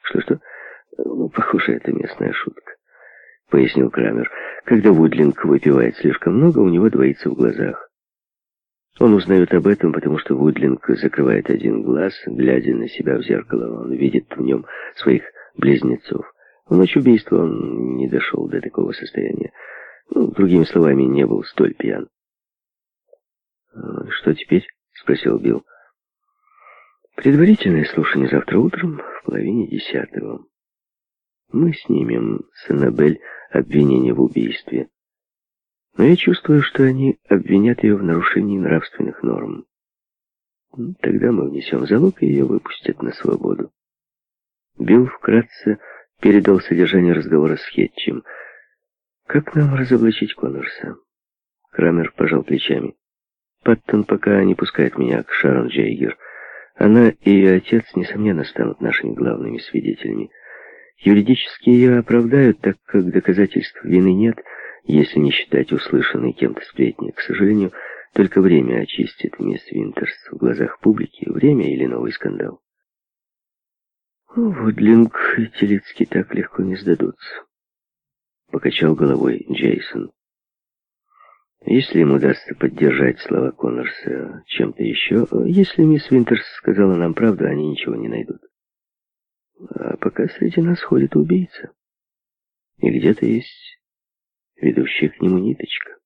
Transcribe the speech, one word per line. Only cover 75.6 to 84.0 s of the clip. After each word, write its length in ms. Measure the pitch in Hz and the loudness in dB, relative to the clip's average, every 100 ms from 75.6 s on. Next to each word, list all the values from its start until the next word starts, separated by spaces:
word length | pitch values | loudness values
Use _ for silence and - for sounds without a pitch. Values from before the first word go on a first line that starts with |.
| 104 98 - - | 0 0 -4 -6
так 300 | - 95 90 | -2 -2 -4
легко 280 | - - - | -6 -6 -6
не 140 | 92 92 | -6 -4
сдадутся», 720 | 95 85 - - - - _ _ _ _ _ _ _ _ _ _ _ | -2 -2 -2 -8 -20 -20 _ _ _ _ _ _ _ _ _ _ _
покачал 400 | - - - 78 | -4 -4 0 0
головой 500 | 76 73 65 64 - - | 2 0 2 -2 -4 -8
Джейсон. 600 | - - - - - 50 _ _ _ _ _ _ _ _ _ _ _ _ _ _ _ - | -2 -2 -2 -6 -12 -12 _ _ _ _ _ _ _ _ _ _ _ _ _ _ _ 0
«Если 320 | 123 135 - | 0 2 2
им 140 | 76 | 2
удастся 420 | 69 71 - - | 2 2 -2 -8
поддержать 640 | - 67 69 73 67 65 - | -4 -4 0 0 2 -2 -2
слова 320 | - - 65 | -4 -2 -2
Коннорса 920 | - 62 60 62 - | -4 -6 -4 -8 -10